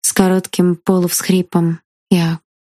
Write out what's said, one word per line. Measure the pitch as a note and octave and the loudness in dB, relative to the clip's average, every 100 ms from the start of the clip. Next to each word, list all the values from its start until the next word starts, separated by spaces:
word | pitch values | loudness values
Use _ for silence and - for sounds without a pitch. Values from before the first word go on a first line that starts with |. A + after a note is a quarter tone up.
С | - | -2
коротким | - F#3+ F#3 F#3 - F3+ E3+ | 0 2 2 -2 0 0 0
полувсхрипом | - F#3 F3 - - F#3 F3+ F3 E3+ E3 _ _ _ | 0 0 0 -2 0 0 0 -2 0 -4 _ _ _
я | F3+ E3 E3 _ _ | 0 0 -4 _ _